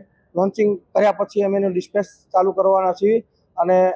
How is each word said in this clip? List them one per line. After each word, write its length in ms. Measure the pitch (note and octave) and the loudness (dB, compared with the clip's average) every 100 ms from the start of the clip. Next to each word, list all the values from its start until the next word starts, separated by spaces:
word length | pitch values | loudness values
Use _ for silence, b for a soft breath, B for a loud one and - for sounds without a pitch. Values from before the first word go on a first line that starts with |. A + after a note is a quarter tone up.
| - _ _ F3 | -6 _ _ -4
લોન્ચિંગ 420 | G3 G#3 G#3 F#3+ | -4 0 -2 -2
કર્યા 340 | _ F#3+ G#3 | _ 0 0
પછી 300 | F#3 G3+ G#3 | 0 -4 -2
અમે 140 | G3+ G3 | -2 0
એનું 160 | G3 | -2
ડિસ્પેચ 320 | F3+ - G3+ | -4 -4 -6
ચાલુ 480 | G3 - _ F#3 F#3+ | -6 -10 _ 0 0
કરવાના 400 | F#3+ F#3+ F#3+ F#3 | 0 2 2 0
છીએ. 280 | F3+ G3+ A#3+ - _ _ - | -2 0 0 -4 _ _ -6
અને 360 | F3 F#3 F#3 | 0 2 2